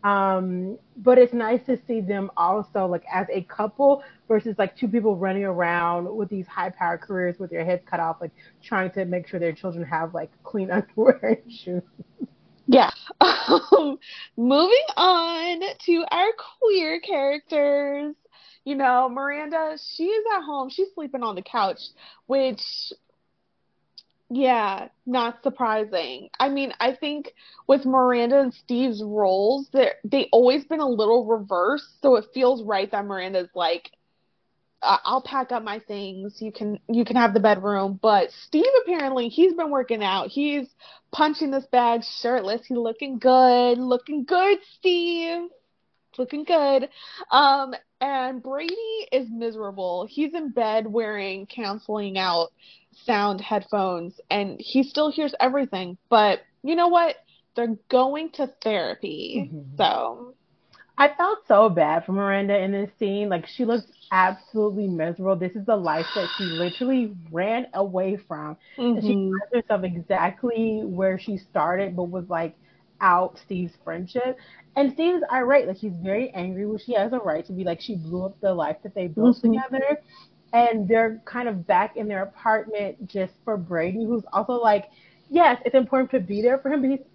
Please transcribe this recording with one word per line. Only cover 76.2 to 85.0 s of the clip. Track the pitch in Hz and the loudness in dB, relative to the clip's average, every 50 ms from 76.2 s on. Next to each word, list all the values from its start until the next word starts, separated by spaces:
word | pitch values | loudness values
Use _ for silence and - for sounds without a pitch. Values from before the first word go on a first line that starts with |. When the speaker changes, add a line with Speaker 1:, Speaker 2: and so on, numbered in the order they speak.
| 254 - | -2 -4
Speaker 1:
angry, | - 190 175 185 185 185 202 | -6 -8 -8 -8 -6 -6 -6
which | 208 220 208 - | -6 -6 -8 -6
he | - 247 | -2 0
has | 208 196 226 247 | 0 0 0 -2
a | 254 | -4
right | 214 185 156 160 - | -2 -2 -4 -4 -4
to | - 185 | -8 -8
be. | 180 190 | -6 -4
Like, | 180 170 165 - | -4 -4 -6 -8
she | - 220 | -10 -8
blew | 180 156 160 170 180 185 | -8 -8 -8 -8 -6 -6
up | 196 202 _ | -8 -8 _
the | - 196 185 | -2 -2 0
life | 170 156 - 208 - _ | 0 -2 -4 -4 -8 _
that | 202 - | -12 -8
they | 202 185 | -6 -8
built | 175 160 - 214 247 240 | -6 -2 4 4 4 4
Speaker 2:
Mm-hmm. | - - 226 226 | 6 4 2 2
Speaker 1:
together. | 220 262 262 254 262 262 277 302 302 _ _ _ - - _ _ _ _ _ - | 2 -2 -4 -4 -2 0 0 -2 -2 _ _ _ -20 -20 _ _ _ _ _ 2
And | 233 240 233 226 226 202 180 | 4 4 4 2 0 0 2
they're | 226 226 226 226 220 220 _ | 2 2 2 0 -2 -6 _
kind | - - 240 247 240 | -10 -8 -6 -6 -4
of | 214 185 165 | -6 -6 -2
back | - 196 180 202 233 - | 0 2 2 2 0 -4
in | - 214 214 | -8 -8 -6
their | 208 190 190 | -6 -6 -6
apartment | 196 _ - - 226 220 220 214 214 214 208 208 190 - _ 208 180 | -8 _ -6 0 0 0 0 0 -4 -6 -6 -6 -6 -8 _ -16 -10
just | - 202 185 185 _ _ _ | -4 -4 -4 -4 _ _ _
for | - 220 202 | -6 -6 -6
Brady, | 175 165 180 165 160 175 185 220 233 | -4 -4 -4 -2 -2 -2 -2 -4 -2
who's | 214 240 226 196 - - | -2 -2 -4 -4 -2 -2
also, | 190 220 220 247 | -2 -2 0 -2
like, | 240 233 220 208 202 202 - _ _ | 0 2 2 2 2 0 -6 _ _